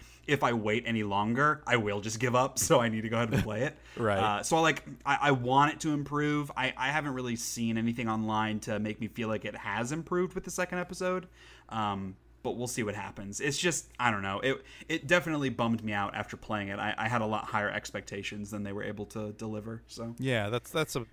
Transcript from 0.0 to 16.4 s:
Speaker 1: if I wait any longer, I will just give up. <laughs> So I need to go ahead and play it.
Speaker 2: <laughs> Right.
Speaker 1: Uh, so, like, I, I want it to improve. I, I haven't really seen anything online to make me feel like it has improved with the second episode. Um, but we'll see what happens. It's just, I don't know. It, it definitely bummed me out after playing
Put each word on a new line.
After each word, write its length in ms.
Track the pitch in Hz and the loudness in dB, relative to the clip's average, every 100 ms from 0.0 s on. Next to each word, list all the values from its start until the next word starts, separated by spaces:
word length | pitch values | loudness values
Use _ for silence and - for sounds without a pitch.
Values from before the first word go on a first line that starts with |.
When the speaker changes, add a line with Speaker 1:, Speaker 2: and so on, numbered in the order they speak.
| - - - | -20 -12 -2
Speaker 1:
if 160 | 139 | 2
I 100 | 139 | 4
wait 300 | 120 107 110 117 | 2 2 0 2
any 160 | 113 | 0
longer, 600 | 104 98 107 120 147 143 - | 0 2 2 4 4 2 2
I 120 | 120 | 2
will 220 | 104 101 | 2 -2
just 200 | 104 110 | -2 -2
give 160 | 123 120 | 2 4
up. 220 | 135 - | 4 2
<laughs> 100 | - | 6
So 100 | 151 | 6
I 100 | 117 | 6
need 120 | 110 | 2
to 80 | 110 | 0
go 80 | 113 | 0
ahead 160 | 117 | 2
and 80 | 110 | 2
play 200 | 101 107 | 0 0
it. 120 | 131 - - | -2 -4 -12
Speaker 2:
<laughs> 100 | - | -2
Right. 220 | 113 101 | 2 4
Speaker 1:
Uh, 240 | 107 104 | 4 2
so, 180 | 117 165 | 2 4
like, 220 | 160 - - 135 | 4 2 -4 -6
I, 140 | - 143 | 0 4
I 80 | 143 | 4
want 420 | 135 123 131 147 | 4 4 6 6
it 60 | 151 | 4
to 120 | 160 | 0
improve. 580 | 147 143 147 147 147 143 - | 0 0 0 2 0 -2 -2
I, 180 | 127 - | -2 0
I 120 | 131 | 0
haven't 260 | 151 147 131 | 0 0 -2
really 200 | 127 117 | -2 -2
seen 400 | - - 117 113 | -4 -2 0 2
anything 300 | 117 117 117 | 0 0 0
online 520 | 110 110 110 110 107 | 0 0 2 0 -2
to 160 | 113 104 | -2 -2
make 220 | 107 107 | -2 -4
me 60 | 107 | -6
feel 200 | - 110 | -4 -2
like 160 | 107 110 | -2 -4
it 100 | 104 | -6
has 360 | 107 101 120 | -4 -2 -2
improved 440 | 156 156 180 180 185 | -4 -2 -2 -2 -4
with 80 | |
the 80 | - | -6
second 260 | 175 180 180 | -4 -4 -4
episode. 500 | 175 185 185 185 180 - - - - | -6 -4 -2 -2 -6 -16 -20 -20 -8
Um, 460 | 110 104 98 95 95 - - | -2 0 -2 -6 -10 -18 -10
but 80 | 123 | -6
we'll 160 | 101 123 | -4 -4
see 160 | - | -2
what 100 | 104 101 | -2 -4
happens. 460 | 98 - 101 101 | -8 -10 -10 -4
It's 160 | 139 143 | -2 0
just, 320 | 180 147 - - | 0 -2 -6 0
I 120 | 123 | 2
don't 100 | 104 | 2
know. 180 | 98 98 | 0 0
It, 220 | 131 135 - - - | 0 0 -4 -14 -6
it 200 | 160 139 | -4 2
definitely 420 | 175 170 151 139 | 2 4 0 0
bummed 340 | 120 117 113 | 0 2 2
me 80 | 110 | 0
out 220 | 104 101 101 | 0 0 -2
after 220 | 104 | -6
playing 320 | - | -8